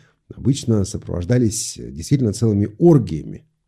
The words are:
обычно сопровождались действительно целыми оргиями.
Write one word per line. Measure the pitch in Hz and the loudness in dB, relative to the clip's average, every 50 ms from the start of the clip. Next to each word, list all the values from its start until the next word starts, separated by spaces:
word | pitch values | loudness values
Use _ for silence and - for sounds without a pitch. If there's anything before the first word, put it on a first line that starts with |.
| _ _ _ _ _ - - | _ _ _ _ _ -20 -18
обычно | - 67 - - - - - 113 104 95 | -4 -2 -2 -2 0 0 0 0 0 0
сопровождались | - - - - - 85 87 87 85 120 127 123 104 - - - - - - | -2 -6 -8 -8 -8 -6 -6 -2 0 2 2 2 0 0 -4 -6 -10 -10 -12
действительно | 60 58 67 76 82 - 147 143 127 104 95 | -14 -14 -12 -12 -4 0 0 2 2 0 0
целыми | - 117 113 104 101 101 107 - - | 0 0 2 2 2 0 0 0 4
оргиями. | 165 175 165 135 104 - 78 76 - 53 - - - _ _ _ _ | 6 6 6 6 4 0 -4 -8 -8 -10 -14 -16 -18 _ _ _ _